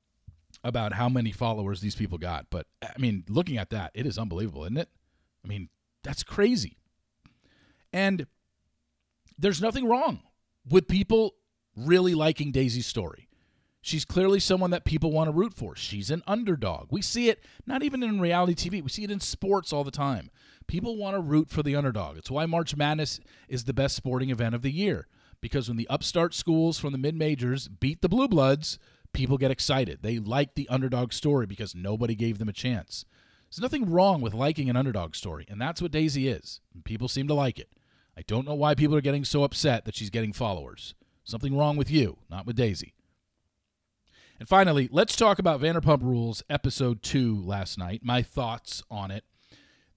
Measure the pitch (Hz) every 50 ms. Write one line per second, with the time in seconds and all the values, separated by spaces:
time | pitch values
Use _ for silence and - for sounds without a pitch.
0 | _ _ _ _ _ - - _ _ _ - - - 123 117 120 110 104 95 101
1 | 120 123 131 127 113 110 98 - 123 117 113 107 98 98 101 90 104 104 - -
2 | 110 95 92 80 85 87 82 71 69 - - 82 - _ _ - - - - 135
3 | 131 117 104 92 82 - 107 156 180 180 135 110 92 - 110 104 87 - - 107
4 | 131 139 95 110 110 98 85 95 110 104 73 67 78 90 120 156 - - _ _
5 | _ _ _ _ _ _ _ _ - 101 104 101 87 - _ _ _ _ _ _
6 | - 135 143 - - - - 208 202 240 254 180 104 - - _ _ _ _ _
7 | _ _ _ _ _ _ _ _ _ _ _ _ _ _ _ _ _ _ - 185
8 | 196 196 196 170 131 - _ _ _ _ _ _ _ _ _ _ _ _ _ _
9 | _ _ _ _ _ _ _ - 156 202 175 147 202 226 214 269 254 226 240 254
10 | 311 285 135 - - _ _ _ _ _ _ _ - 123 151 190 - - 175 196
11 | 190 - 226 220 220 196 - _ _ _ _ _ _ _ - 107 123 156 175 185
12 | 185 180 170 151 156 160 151 - 147 143 123 131 135 123 113 123 117 - - 113
13 | 90 80 - - - _ _ _ _ _ _ _ _ _ _ _ - - 156 151
14 | - - - 180 185 190 196 196 - - 185 185 185 180 175 165 - - 156 147
15 | 160 160 151 156 160 156 151 170 214 226 - - 117 87 - - - - 101 104
16 | 95 120 151 175 - 190 202 233 240 202 170 131 107 92 80 - - - 143 202
17 | 190 - - 240 240 226 - - - - - - - - 269 262 302 285 277 254
18 | 247 220 208 196 175 170 175 180 180 180 170 - - 175 202 185 143 127 - 208
19 | 208 202 208 196 - - - - 196 196 202 190 165 - 151 143 143 139 - 147
20 | 143 139 127 92 65 - - _ _ - - - - - 160 175 226 240 226 208
21 | 202 196 196 196 165 143 151 156 156 - - 156 147 147 139 147 143 131 107 107
22 | 87 71 76 80 - - 131 147 165 165 165 170 165 - 147 147 147 147 156 156
23 | 151 - - - - - - - _ - 131 123 117 139 120 131 139 135 - -
24 | - 131 123 127 131 135 127 113 120 113 117 123 123 135 143 170 208 202 131 82
25 | - _ _ _ _ _ - - - 117 - 139 113 120 117 113 113 - 135 147
26 | - - - 175 170 170 - - - 170 160 160 160 165 156 - 156 143 139 131
27 | 135 151 160 156 156 156 151 127 123 123 131 135 - - 98 - 135 135 160 -
28 | - 175 190 254 269 254 196 151 135 131 139 151 151 - - - - _ _ _
29 | - - - - 131 127 139 127 135 123 131 - - - 139 135 123 90 69 -
30 | - 107 120 113 104 104 123 143 139 135 - 147 139 - 127 131 131 131 127 123
31 | 123 117 - - - 147 143 131 113 95 98 - 107 90 - 90 90 98 107 110
32 | 120 113 113 101 117 117 107 98 110 107 - - - 127 120 95 90 - - -
33 | - _ _ _ _ _ _ _ _ _ - 165 233 262 - 285 233 175 165 180
34 | 190 196 185 147 120 110 104 113 135 156 156 156 139 127 120 127 135 135 101 98
35 | 85 80 - - - 92 78 78 78 - 101 104 123 160 165 - 175 160 143 156
36 | 160 156 139 139 131 135 107 73 - - - - _ _ - 87 - - 113 110
37 | 123 123 - 135 139 147 151 143 139 123 - - - _ _ _ _ _ _ _
38 | _ _ _ 85 - - 104 120 135 143 147 143 147 151 147 123 151 143 156 151
39 | 131 143 143 143 135 - - 143 143 135 - - - 147 117 107 - 110 - -
40 | 113 101 101 117 113 107 101 - 123 107 95 80 69 57 - - - - - _
41 | _ _ _ _ _ - 113 113 139 135 135 143 147 151 147 147 135 143 156 151
42 | 120 92 - - _ - 82 95 92 120 113 120 120 107 92 78 - - _ _
43 | _ _ _ _ _ _ _ _ _ _ _ _ _ _ _ _ _ _ _ _
44 | _ _ _ _ _ _ _ - 127 - 190 196 190 180 151 139 127 120 131 160
45 | 220 - - - 233 208 190 - 190 175 151 127 143 160 165 165 - 160 147 135
46 | 123 127 123 120 117 117 110 - - - 147 143 - 135 - - 135 123 117 107
47 | - - - 135 127 117 107 101 90 92 98 98 95 - - 98 90 87 101 117
48 | - 120 123 127 117 - - 143 123 113 120 113 - - - - - - 113 104
49 | 98 95 98 110 - _ _ _ _ _ - - _ _ _ _ _ _ _